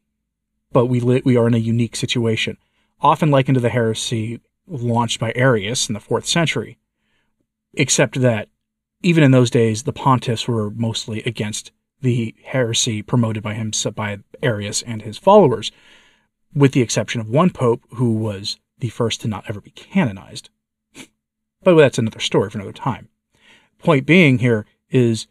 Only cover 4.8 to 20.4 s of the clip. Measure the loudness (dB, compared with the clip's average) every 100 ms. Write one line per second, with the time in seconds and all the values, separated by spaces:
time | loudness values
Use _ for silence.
4.8 | -2 0 -2 -4 -4 0 2 2 0 -6
5.8 | -6 -8 -4 -4 -2 -2 0 -4 -8 -14
6.8 | _ _ _ _ _ _ _ _ _ -4
7.8 | -2 0 0 0 0 0 -6 _ _ _
8.8 | _ _ 0 4 6 6 4 2 2 0
9.8 | -6 -4 0 0 0 -6 -4 -4 -4 -4
10.8 | -4 -6 -8 -8 -6 -6 -6 -8 -12 _
11.8 | _ _ -2 -2 -4 -8 -8 -4 -2 -2
12.8 | -2 -4 -2 0 0 -2 -6 -6 -6 -6
13.8 | -6 -6 -8 -8 -14 -6 -4 -2 -6 -8
14.8 | -8 -10 -12 -4 4 6 6 2 -6 -14
15.8 | _ -20 _ _ _ _ _ 2 2 2
16.8 | -2 -2 -4 -6 -2 2 2 2 0 0
17.8 | _ -4 -2 -2 -4 -6 -10 -12 _ -10
18.8 | -8 -4 -4 -4 -6 -8 -10 -14 -14 -20
19.8 | -6 0 0 -2 -14 -18